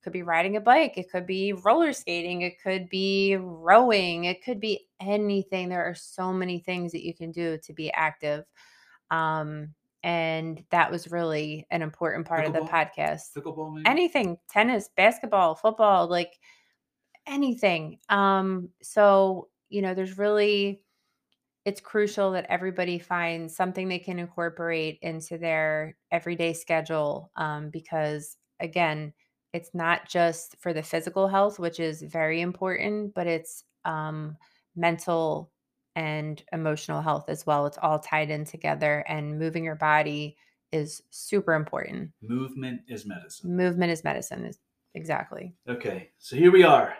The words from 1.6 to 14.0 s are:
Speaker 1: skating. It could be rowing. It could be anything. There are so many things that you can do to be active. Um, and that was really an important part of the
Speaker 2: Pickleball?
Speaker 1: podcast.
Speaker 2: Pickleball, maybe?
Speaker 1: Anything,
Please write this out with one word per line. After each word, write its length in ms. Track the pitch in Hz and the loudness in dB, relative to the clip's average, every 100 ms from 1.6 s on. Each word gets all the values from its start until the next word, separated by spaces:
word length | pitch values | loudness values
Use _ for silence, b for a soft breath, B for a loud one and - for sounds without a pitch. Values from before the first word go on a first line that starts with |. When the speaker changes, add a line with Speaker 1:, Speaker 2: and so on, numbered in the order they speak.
| 202 285 330 | 4 6 4
Speaker 1:
skating. 500 | 254 - 175 175 180 | 0 -6 -4 -4 -4
It 180 | 175 180 | -4 -6
could 280 | 196 190 180 | -4 -4 -2
be 480 | 190 190 196 196 190 | -2 0 2 2 2
rowing. 880 | 185 165 170 208 247 208 180 165 | -2 -6 8 8 8 4 2 -2
It 180 | 175 180 | -2 -4
could 180 | - 220 | -6 -6
be 280 | 214 202 _ _ | -4 -4 _ _
anything. 680 | 190 208 208 202 190 190 180 | -2 0 0 -2 -2 -4 -2
There 160 | 180 | -2
are 100 | 170 | -4
so 380 | 175 - - 185 | -6 -14 -6 -4
many 260 | 185 180 175 | -2 -2 -4
things 340 | 175 180 175 | -4 -4 -4
that 120 | 165 | -8
you 100 | 170 | -10
can 180 | 165 165 | -10 -10
do 260 | 165 170 160 | -4 -4 -4
to 140 | - | -10
be 180 | 156 156 | -10 -6
active. 520 | - 156 151 151 147 - b b b b b _ | -2 -2 -2 -6 -6 -8 b b b b b _
Um, 640 | 165 160 160 151 151 151 - _ _ | -2 0 -2 -6 -8 -12 -16 _ _
and 640 | 170 170 160 160 160 160 - | -4 -2 0 -2 -4 -10 -2
that 200 | 170 165 | 2 2
was 200 | 170 165 | 0 -4
really 560 | 170 165 151 151 156 - | -4 -2 -2 -4 -8 -4
an 120 | 170 | -4
important 440 | 170 - 165 151 160 | -4 -4 -4 -2 -2
part 200 | 165 156 | -2 0
of 60 | |
the 80 | 160 | -2
Speaker 2:
Pickleball? 100 | 160 170 156 | 0 0 0
Speaker 1:
podcast. 380 | - 151 151 - 147 | -2 -4 -4 -8 -12
Speaker 2:
Pickleball, 380 | 147 156 156 | -10 -10 -10
maybe? 120 | 156 175 | -2 0
Speaker 1:
Anything, 520 | 285 | 2